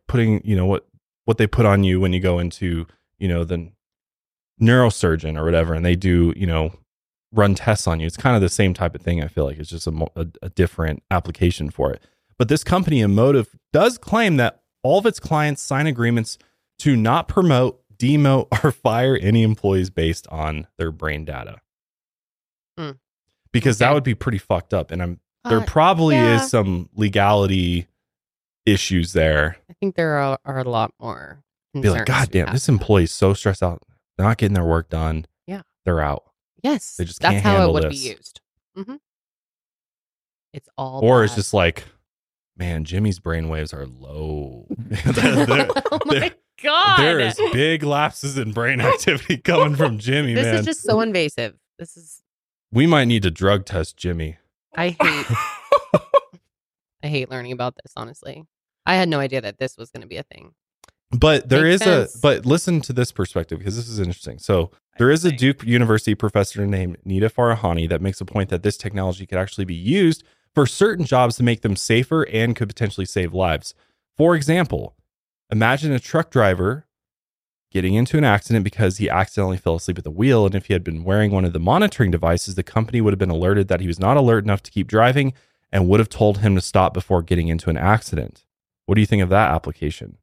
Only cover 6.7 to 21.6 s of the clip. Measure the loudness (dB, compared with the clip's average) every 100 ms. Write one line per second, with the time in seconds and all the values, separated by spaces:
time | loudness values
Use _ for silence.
6.7 | -6 _ _ _ _ _ 2 2 2 0
7.7 | -2 0 -2 -4 -2 0 2 2 2 0
8.7 | 0 -4 -4 -4 -2 -4 -4 -4 -4 -12
9.7 | -10 -8 -6 -6 -6 -10 -10 -14 0 -2
10.7 | 0 -6 -6 -4 -4 -4 -2 0 0 -8
11.7 | -4 -4 -4 _ _ _ -4 0 0 2
12.7 | 0 2 2 4 4 4 4 0 _ _
13.7 | 2 2 0 -4 0 2 2 0 -2 _
14.7 | _ 0 2 2 -2 -4 -2 -2 -4 -4
15.7 | -2 -2 0 0 0 -2 -10 _ _ _
16.7 | _ 2 2 4 0 0 2 4 4 2
17.7 | -2 _ -4 0 4 4 2 0 0 0
18.7 | 0 0 0 2 0 2 4 4 2 0
19.7 | 0 0 -2 -2 -2 -8 -8 -8 -8 -12
20.7 | -8 -8 -6 -8 -8 -10 -12 -14 -18